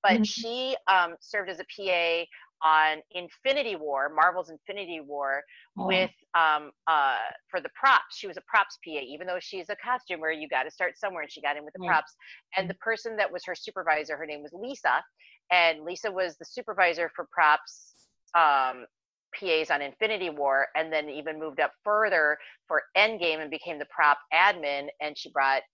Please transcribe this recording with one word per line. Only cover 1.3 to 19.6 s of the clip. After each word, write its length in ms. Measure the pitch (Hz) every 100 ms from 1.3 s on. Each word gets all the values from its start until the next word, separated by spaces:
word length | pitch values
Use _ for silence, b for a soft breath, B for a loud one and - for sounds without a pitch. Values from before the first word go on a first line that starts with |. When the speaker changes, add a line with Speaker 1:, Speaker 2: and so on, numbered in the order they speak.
| 208 185
Speaker 1:
as 100 | 180
a 40 | -
P 160 | - 196
A 380 | 175 170 165 170 B B _
on 400 | 160 156 156 156 -
Infinity 680 | 180 175 - 262 277 233 180
War, 320 | 156 139 143
Marvel's 340 | 156 170 180 160
Infinity 500 | 160 - 202 185 165
War 420 | 143 143 139 139 - B B -
Speaker 2:
Oh. 300 | 185 185 185
Speaker 1:
with, 20 | _ _
um, 380 | 170 160 151 147 _ -
uh, 320 | 156 143 123 113 - _
for 100 | 185
the 80 | -
props. 420 | - 269 247 - -
She 100 | 202
was 120 | 175
a 40 | _
props 300 | 220 196 -
P 140 | 170 151
A, 40 |
even 240 | 127 147 180
though 120 | 180
she's 280 | - 190 175
a 80 | 202
costumer, 540 | 233 254 - 175 156
you 180 | 160 151
gotta 220 | 135 139
start 260 | - 180 -
somewhere, 240 | 202 180
and 80 | 147
she 100 | -
got 140 | 143 147
in 60 |
with 100 | 151
the 40 | 190
Speaker 2:
Right. 80 | 180
Speaker 1:
props. 280 | 165 - _ B B _ 185
And 120 | 185
the 40 |
Speaker 2:
Mm-hmm. 20 | 185
Speaker 1:
person 400 | 220 220 233 220
that 120 | 196
was 140 | 175
her 100 | -
supervisor, 600 | 170 - 190 165 156 156 147
her 100 | 156
name 160 | 147
was 100 | 147
Lisa, 500 | 170 240 277 147 131 - _ b b _
and 340 | 180 170 156
Lisa 260 | 156 185 220
was 260 | 185 185 156
the 80 | 165
supervisor 640 | - 220 196 180 165 165
for 140 | - 160
props, 800 | - 156 151 - - - _ _ _ _
um, 520 | 170 156 139 131 127 120 _ _ _ _
P 260 | - 190 160